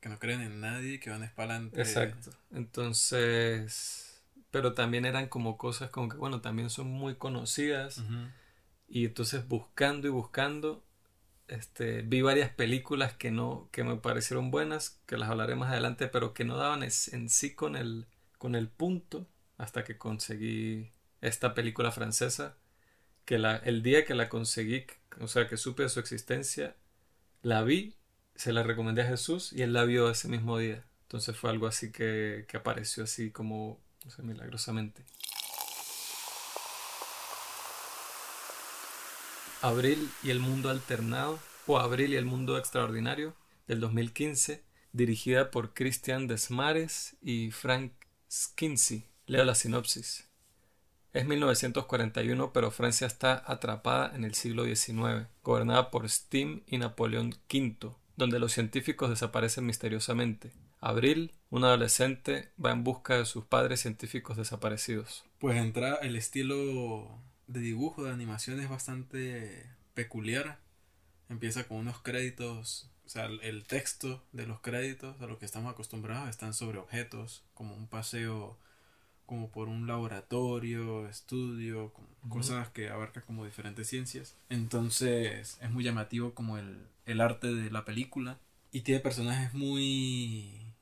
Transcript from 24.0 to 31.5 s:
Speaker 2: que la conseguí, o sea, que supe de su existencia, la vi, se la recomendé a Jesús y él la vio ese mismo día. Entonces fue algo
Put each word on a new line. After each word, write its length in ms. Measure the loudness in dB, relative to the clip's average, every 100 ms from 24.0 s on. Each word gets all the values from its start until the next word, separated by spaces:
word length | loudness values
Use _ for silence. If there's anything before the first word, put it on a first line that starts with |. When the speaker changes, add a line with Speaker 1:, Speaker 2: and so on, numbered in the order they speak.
Speaker 2:
que 100 | 6
la 140 | 2 0
conseguí, 560 | 0 -2 0 0 -2 -4 -18 _ -10
o 100 | -2
sea, 200 | 2 2
que 80 | 0
supe 260 | -4 0
de 60 | 0
su 100 | 0
existencia, 800 | -4 -6 -2 -2 -2 -2 -4 -6 _ _ _ _ _ _
la 220 | 2 4
vi, 320 | 6 4 2 -12 _ _ _
se 180 | -6 0
la 100 | 2
recomendé 380 | 4 2 2 4
a 60 | 4
Jesús 440 | 2 0 0 -2
y 80 | 0
él 100 | 2
la 120 | 6
vio 260 | 6 8 6
ese 180 | 4 0
mismo 300 | 0 2 2
día. 260 | 0 -2 -10 _
Entonces 300 | _ -6 -4
fue 140 | -2
algo 180 | 0